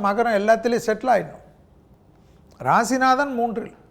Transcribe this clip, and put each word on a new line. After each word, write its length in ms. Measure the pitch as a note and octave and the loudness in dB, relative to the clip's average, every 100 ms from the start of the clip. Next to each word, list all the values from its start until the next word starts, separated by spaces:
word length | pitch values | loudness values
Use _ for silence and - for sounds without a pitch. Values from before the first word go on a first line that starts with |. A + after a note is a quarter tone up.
| G3+ | 0
மகரம் 300 | G3+ A#3 G#3 | 0 0 2
எல்லாத்துலேயும் 460 | G#3 A3+ A#3 A#3 - | 2 2 2 -2 -2
செட்டில் 260 | G#3+ B3+ | -2 0
ஆயிடணும். 320 | G#3+ D#3+ - - _ _ _ _ - _ _ _ _ - - | 0 0 -12 -20 _ _ _ _ -20 _ _ _ _ -20 -8
ராசிநாதன் 760 | B2 F3 A3 B3+ C4 C4 C#4+ | 0 2 2 0 2 2 0
மூன்றில். 440 | B3 A#3 A3+ - - _ | -2 -4 -4 -10 -16 _